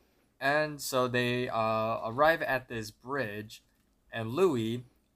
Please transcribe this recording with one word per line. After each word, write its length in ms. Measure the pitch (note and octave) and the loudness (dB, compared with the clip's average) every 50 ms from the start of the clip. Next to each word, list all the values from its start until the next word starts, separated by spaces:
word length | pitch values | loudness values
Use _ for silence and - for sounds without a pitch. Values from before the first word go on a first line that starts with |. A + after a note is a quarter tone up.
| _ _ _ _ _ _ _ - | _ _ _ _ _ _ _ -2
And 420 | - C#3 D3 D3+ D3+ D3+ D3+ C#3 | 0 2 2 2 2 0 -4 -8
so 260 | - - - C3 B2+ | -6 -2 0 2 2
they, 420 | B2 A#2+ B2 B2 A#2+ B2 B2 B2 - | 2 2 0 0 0 0 0 -2 -2
uh, 500 | - A2+ A2+ A2+ A2+ A2 A2 A2+ A2+ - - | 0 0 0 2 2 0 0 0 -2 -2 -4
arrive 360 | A2+ A2+ C3 D3+ D#3 E3 D#3+ | -2 2 4 4 4 4 4
at 280 | D3+ - C3 B2+ B2 - | 2 0 0 -2 -2 -4
this 200 | B2 A2+ A2 A2 | -8 -8 -8 -8
bridge, 760 | - _ - A#2+ C#3 C#3 B2 G#2+ G2+ G#2+ G#2+ A2 - - _ _ _ _ _ _ _ _ _ _ | -12 _ -10 -6 -4 -4 -4 -4 -6 -8 -10 -12 -14 -20 _ _ _ _ _ _ _ _ _ _
and 180 | - A2+ A2+ A2 | -6 -6 -6 -4
Louis 540 | A#2+ D#3 F#3+ F#3 C#3+ A#2+ A2 A2 A#2 B2+ B2 - _ _ _ _ _ | 0 2 2 4 4 2 0 -2 -2 -4 -8 -12 _ _ _ _ _